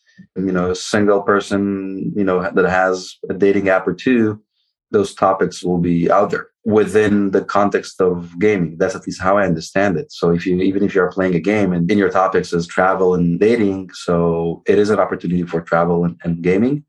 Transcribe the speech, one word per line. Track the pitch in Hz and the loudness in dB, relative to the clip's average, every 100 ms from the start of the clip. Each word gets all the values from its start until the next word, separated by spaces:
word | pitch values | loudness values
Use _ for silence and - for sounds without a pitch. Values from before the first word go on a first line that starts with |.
| _ - - 92 | _ -20 -16 -6
you | 95 | -2
know, | 90 90 | 0 -2
a | 92 | -4
single | - 110 104 98 | -2 0 2 2
person, | 104 101 - 98 101 98 95 95 - | 2 0 0 -2 -2 -4 -8 -8 -6
you | 104 | -2
know, | 95 92 | 0 0
that | 90 92 90 | 0 0 2
has | 92 95 92 - - - | 2 0 -2 -8 -14 -10
a | |
dating | 92 98 98 95 | 0 2 2 2
app | 95 98 | 0 0
or | |
two, | 87 131 120 107 107 _ _ _ _ _ | -2 0 2 2 -2 _ _ _ _ _
those | 107 95 | -2 -2
topics | - 98 95 87 - | 0 0 2 -2 -4
will | 90 90 | -2 0
be | 87 85 82 | 0 2 2
out | 90 - | 2 2
there | - - _ 110 | -2 -8 _ 0
within | 107 92 107 104 104 98 | 2 2 2 4 2 2
the | 98 | 0
context | - 101 101 98 - - | 0 0 0 0 -4 0
of | 92 87 85 85 | 0 0 -6 -2
gaming. | 107 101 80 82 | 0 2 -2 -2
That's | 92 | -4
at | 92 95 | -4 -10
least | 92 | -4
how | 92 101 | 0 2
I | 92 | 2
understand | 82 - 95 101 80 | -2 -4 -2 0 -2
it. | 73 | -6
So | - 85 | -2 0
if | 85 | 0
you, | 92 90 | 0 0
even | 98 98 | 0 0
if | 98 | 0
you're | 95 90 | 2 0
playing | 98 92 | 0 0
a | 85 | 0
game | 92 107 95 | 0 0 0
and | 87 87 | 0 0
in | 104 | 2
your | 92 | 2
topics | 92 92 92 87 | 2 2 0 -2
is | 87 85 | -4 -4
travel | - 92 95 92 | 0 0 2 2
and | 90 87 85 | 2 0 2
dating, | 107 117 101 95 92 | 2 2 0 -2 -8
so | - - 85 85 82 85 80 - | -10 -4 0 0 0 -4 -4 0
it | 101 | 2
is | 104 | 2
an | 101 | 2
opportunity | 92 90 87 87 | 0 -4 -2 -2
for | 85 82 | -2 -6
travel | - 82 85 85 | -2 0 2 0
and, | 87 85 | -2 -4
and | 87 85 | -6 -2
gaming. | 87 95 123 147 | 0 2 0 -2